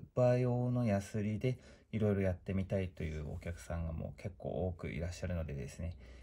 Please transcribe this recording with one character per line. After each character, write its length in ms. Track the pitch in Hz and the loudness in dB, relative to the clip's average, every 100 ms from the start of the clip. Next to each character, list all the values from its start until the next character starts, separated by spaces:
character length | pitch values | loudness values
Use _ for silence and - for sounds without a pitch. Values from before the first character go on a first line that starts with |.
| - - | 0 4
刃 220 | 123 123 | 6 6
用 320 | 127 120 123 | 4 2 2
の 140 | 123 | 2
ヤ 160 | 117 98 | 4 2
ス 220 | - 107 | 2 -2
リ 160 | 104 107 | 0 2
で 200 | 127 123 - - - | 0 -2 -8 -20 -6
い 60 | 98 | 2
ろ 140 | 107 | 4
い 20 | 98 | 4
ろ 40 | |
や 100 | 95 | 4
っ 20 | |
て 180 | 90 - | 0 0
み 120 | 95 | -2
た 160 | 95 98 | 0 0
い 80 | 92 | 0
と 140 | - | -4
い 160 | 80 76 | -4 -2
う 140 | 76 | -4
お 60 | 85 | -6
客 220 | 85 85 | -6 -8
さ 160 | - 82 | -4 -2
ん 100 | 82 | -2
が 60 | |
も 220 | - 50 - | -4 -6 -8
う 40 | |
結 120 | 92 - | -10 -8
構 280 | - - 90 | -4 0 0
多 60 | |
く 180 | 87 76 | -2 -4
い 80 | 58 | -4
ら 100 | 87 | -4
っ 40 | |
し 100 | - | -4
ゃ 40 | 87 | -2
る 80 | |
の 100 | 87 | -2
で 100 | 76 | -2
で 140 | 71 - | -4 -6
す 100 | - | -6
ね、 180 | 85 - - - | -8 -8 -14 -16